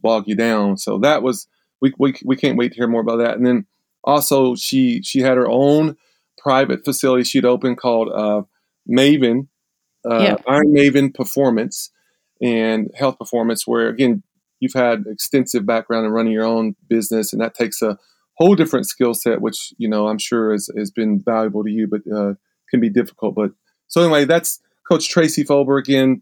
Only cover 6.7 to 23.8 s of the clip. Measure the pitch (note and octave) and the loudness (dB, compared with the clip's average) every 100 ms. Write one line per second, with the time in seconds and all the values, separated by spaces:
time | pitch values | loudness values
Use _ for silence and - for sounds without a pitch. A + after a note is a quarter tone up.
6.7 | B2+ D3 C3+ C3+ B2+ A#2+ C3+ B2 A#2+ B2+ | -2 -4 -2 2 2 0 0 2 0 -2
7.7 | B2 B2 A2+ A2 G#2 G#2+ G#2 G2+ _ _ | -2 -2 0 -2 -2 -2 -2 -4 _ _
8.7 | _ - A#2+ C#3+ D3 B2 B2 C#3 _ _ | _ 0 4 4 4 2 0 -4 _ _
9.7 | _ _ _ A#2 A#2 G2+ - B2+ C#3+ D3+ | _ _ _ -2 2 2 0 2 4 6
10.7 | C#3+ C#3+ C#3 C#3 - B2+ C#3 C3+ A2+ B2 | 6 6 4 2 -2 -4 0 2 2 -2
11.7 | - - _ _ _ _ _ B2 A2+ A2+ | -8 -14 _ _ _ _ _ -2 0 0
12.7 | A2 G#2+ - C3+ - - A#2+ A#2 A2+ - | -2 -4 -4 -4 -4 -6 -2 -2 -4 -2
13.7 | A#2 A2+ A2+ B2+ G#2 - _ _ _ C3 | -2 -2 0 0 0 -6 _ _ _ -4
14.7 | C3 B2 A2+ G#2 G#2 - C#3 B2 A#2+ G2+ | 0 0 0 -6 -10 -2 -2 0 -2 -2
15.7 | A2+ - A2+ A2 A2+ A2+ A2 A2+ A2+ A2 | -2 -2 -2 -2 -2 0 0 0 0 -2
16.7 | G2+ _ A2+ G#2 A2 G2+ A2 A2+ - A2+ | -6 _ -2 0 -4 -4 -4 -6 -4 -6
17.7 | - A2 G2+ _ _ _ - F3 F#3 D#3 | -2 -4 -4 _ _ _ 2 4 4 2
18.7 | C#3+ - - A#2+ A#2 A#2 A2 A2+ - - | 0 -4 -2 -2 0 -2 0 -2 -6 -12
19.7 | - A2+ G#2+ G#2+ G#2+ - A#2+ A2 G#2 - | -8 -4 -2 -2 -4 -2 -2 0 -2 -4
20.7 | G#2+ G2+ - A2 G2+ A#2 A2+ A2 G#2 G#2+ | -8 -6 -4 -2 0 0 -2 -2 -4 -4
21.7 | A2 G#2 G#2 F#2 G#2 G2+ G2 _ _ _ | -4 -2 -4 -4 -4 -4 -6 _ _ _
22.7 | B2+ A2+ A2+ G2+ _ G#2+ G2+ G#2 - _ | -2 0 0 -2 _ -6 -2 -4 -6 _
23.7 | _ | _